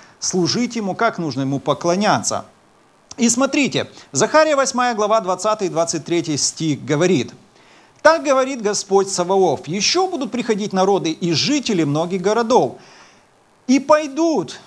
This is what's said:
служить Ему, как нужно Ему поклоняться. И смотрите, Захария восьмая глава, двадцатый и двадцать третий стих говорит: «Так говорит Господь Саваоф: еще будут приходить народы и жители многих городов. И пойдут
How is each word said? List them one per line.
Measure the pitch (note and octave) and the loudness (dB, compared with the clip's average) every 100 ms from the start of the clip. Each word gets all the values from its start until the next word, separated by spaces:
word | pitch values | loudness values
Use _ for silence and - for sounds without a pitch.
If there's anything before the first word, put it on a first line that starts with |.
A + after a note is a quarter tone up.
| - _ | -16 _
служить | - F#3 E3 E3 A#3+ A#3 | -4 0 0 0 -2 -4
Ему, | G3+ D#3+ | -6 -2
как | A3+ - | -2 0
нужно | D#3+ B2+ | -4 -4
Ему | C3+ C3+ | -4 -2
поклоняться. | - C#3+ F3 F3+ G#3 C#3 G2 G#2+ - _ _ _ _ _ _ - | -2 -2 0 2 2 2 0 -6 -8 _ _ _ _ _ _ -2
И | A#3 | 0
смотрите, | A#3 C4+ D4 B3 C#3 G#2 - - | 2 0 0 0 -2 -6 -10 -8
Захария | C3+ - D4+ D#4 C#4 | -2 2 4 4 2
восьмая | C4 A#3+ B3 A3+ | 0 0 -2 0
глава, | G#3 A3 | 0 0
двадцатый | F#3 F3+ G#3+ G#3+ F#3 | 0 -2 -2 -2 -2
и | |
двадцать | D#3 E3 E3+ C#3+ | -2 -2 -4 -4
третий | E3+ D#3 C#3+ | -4 -2 -2
стих | - - D#3+ C3+ | -4 -2 -4 -4
говорит: | B2 D3 F3+ E3+ A2+ - - _ - - - _ | -2 0 2 2 -2 -10 -20 _ -20 -20 -20 _
«Так | D4+ E4 | 4 4
говорит | C#4+ C4 C4 C4+ | 4 2 0 -2
Господь | G#3 G3+ - G3 G3 | -4 -4 0 0 2
Саваоф: | F#3 F3 G3 F#3 C3+ - | -2 0 2 2 0 -4
еще | F#3+ G3 E4+ F#4 | -4 0 0 0
будут | F4 C4 | -4 -6
приходить | A#3+ A#3 G#3 G#3 | -4 -2 -2 -2
народы | F#3+ F#3+ F#3+ D#3+ | 0 2 2 0
и | D#3+ F3 | -4 -2
жители | D#3 D3 D4 A#3 F#3+ | 0 0 -2 0 0
многих | D3+ C#3+ F3 F#3+ | 0 0 -2 -2
городов. | F3+ G#3+ A3+ A3+ C3+ - - - - _ _ _ _ _ - | 0 0 2 2 2 -4 -18 -20 -20 _ _ _ _ _ 0
И | C4+ | 0
пойдут | C#4 D4+ D#4 C4+ E4 C#4 E3 - | 4 2 2 -2 0 0 -4 -10